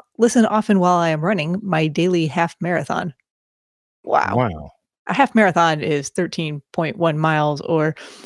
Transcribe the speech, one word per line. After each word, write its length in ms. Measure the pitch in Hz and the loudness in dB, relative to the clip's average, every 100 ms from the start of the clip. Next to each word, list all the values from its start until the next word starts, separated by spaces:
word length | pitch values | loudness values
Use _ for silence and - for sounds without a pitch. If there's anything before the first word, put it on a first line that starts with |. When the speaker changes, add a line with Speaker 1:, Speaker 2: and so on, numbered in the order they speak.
| - - | -12 0
Speaker 1:
listen 280 | 233 247 220 | 2 4 4
often 340 | 214 214 196 | 2 2 4
while 160 | 180 175 | 4 4
I 120 | 165 | 2
am 140 | 156 | 0
running 360 | 170 202 151 185 | 0 -2 -2 -4
my 240 | 208 160 156 | -2 0 0
daily 400 | 147 180 175 160 | 0 0 0 0
half 300 | 165 170 - | -2 -4 -4
marathon." 540 | 175 175 143 165 170 - _ _ _ _ _ _ _ _ | -4 -4 -2 -4 -6 -10 _ _ _ _ _ _ _ _
Wow. 320 | - - - 123 | -2 0 0 0
Speaker 2:
Wow. 340 | 120 80 73 - _ _ - | -2 -4 -12 -20 _ _ -4
Speaker 1:
A 60 | |
half 220 | 196 277 226 | 0 2 2
marathon 460 | 202 170 165 151 | 2 4 2 0
is 260 | 160 147 139 | -2 -2 -4
thirteen 520 | - 170 - 160 147 - | -6 -4 -4 -6 -8 -8
point 240 | - 160 - | -6 -6 0
one 200 | 165 151 | 0 2
miles 440 | 160 156 151 139 | 2 2 0 -2
or 340 | - 160 156 - - - | -2 0 0 -4 -12 -20